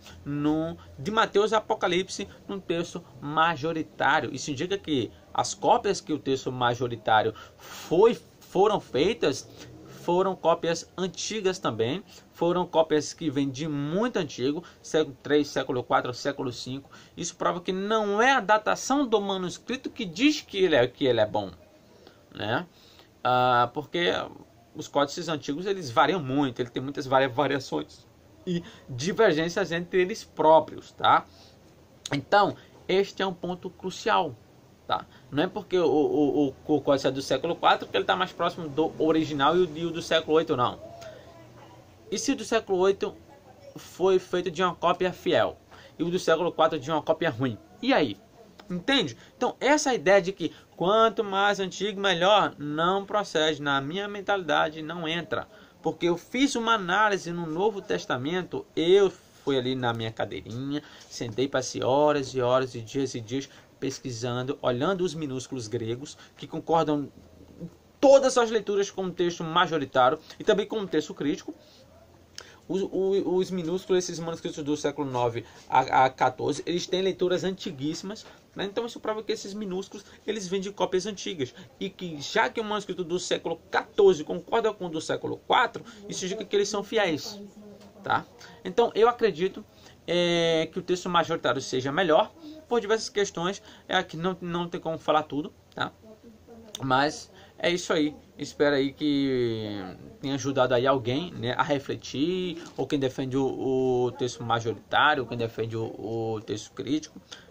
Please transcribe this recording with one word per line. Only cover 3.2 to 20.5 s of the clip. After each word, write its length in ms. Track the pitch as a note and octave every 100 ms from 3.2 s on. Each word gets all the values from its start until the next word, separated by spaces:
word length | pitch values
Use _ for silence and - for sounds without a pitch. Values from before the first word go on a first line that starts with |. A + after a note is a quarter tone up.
| D3 D#3+ E3 C#3 D#3 D#3+ D#3 - C3 D3+ A#2+
Isso 160 | C3 -
indica 280 | C3 F3+ G3
que 340 | - C#3 G#2 - -
as 200 | - B2
cópias 460 | - D3 A#3+ G#3 F3
que 140 | -
o 60 | E3+
texto 340 | C#3 C3 C3
majoritário 800 | B2+ A#2+ A#2 B2 A#2 - A2 A2 - - -
foi, 600 | - - - E3 A#3 - - -
foram 400 | - F3 G#3 F#3+
feitas 640 | - B2 F3+ A#3 D#3+ - - - - - - -
foram 340 | - F3 F#3+ F3+
cópias 560 | E3 E3+ E3 E3 - -
antigas 600 | F#3 - - G#3+ F#3 F#3
também, 440 | D3+ G#2+ A2+ F3+ - - -
foram 320 | - E3+ F3 F3
cópias 480 | - D#3+ D3+ D3
que 160 | - E3
vêm 200 | C3+ C#3
de 180 | B2+ D#3+
muito 500 | C#3+ D3 F3+ A#3+ A3+
antigo, 460 | D#3 - B2+ D#3+ - -
século 340 | - D#3+ D3+ B2
três, 260 | C3 D3 C#3+
século 360 | - - B2
quatro, 280 | - C#3 B2
século 400 | A#2+ C#3+ C#3 C3
cinco. 380 | A2+ B2+ C#3 - - - -
Isso 200 | E3+ -
prova 260 | F3 F3
que 100 | F3
não 500 | F#3 G3+ A3 G#3 G#3
é 100 | B3+
a 80 | C4
datação 640 | F#3+ G#3+ G#3 F3+ - C#4 B3+
do 160 | G#3+
manuscrito 680 | G3+ F#3+ F3+ - - B3+ -
que 120 | -
diz 380 | F#3+ D#3+ D4 D4+
que 160 | -